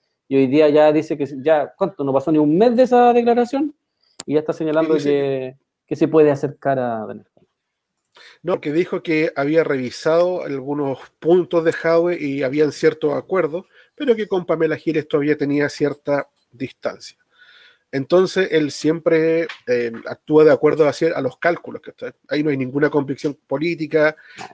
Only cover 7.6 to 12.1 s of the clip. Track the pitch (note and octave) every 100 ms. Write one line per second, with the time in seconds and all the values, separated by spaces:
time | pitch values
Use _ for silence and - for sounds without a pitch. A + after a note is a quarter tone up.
7.6 | _ _ _ _ _ _ - _ E3 F#3+
8.6 | D#3 D#3 F3+ F3 F3 D#3 E3 - C#3+ D#3+
9.6 | D3 C#3 B2 - D#3+ E3 F3+ F3+ C#3+ C#3
10.6 | C3 D3 C#3 C3 - _ D#3 F3+ E3+ E3+
11.6 | D#3+ D#3 E3 E3 F3